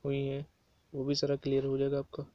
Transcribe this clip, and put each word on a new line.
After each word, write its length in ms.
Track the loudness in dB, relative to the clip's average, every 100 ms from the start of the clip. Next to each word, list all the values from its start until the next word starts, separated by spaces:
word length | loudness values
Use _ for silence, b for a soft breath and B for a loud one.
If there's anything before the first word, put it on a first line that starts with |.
| 0
हुई 160 | 0 -2
है, 200 | -4 -8 _ _ _ _
वो 100 | -4 0
भी 100 | 2
सारा 200 | 2 0
clear 300 | 2 2 2
हो 120 | 2
जाएगा 200 | 2 0
आपका। 240 | -4 -8 -10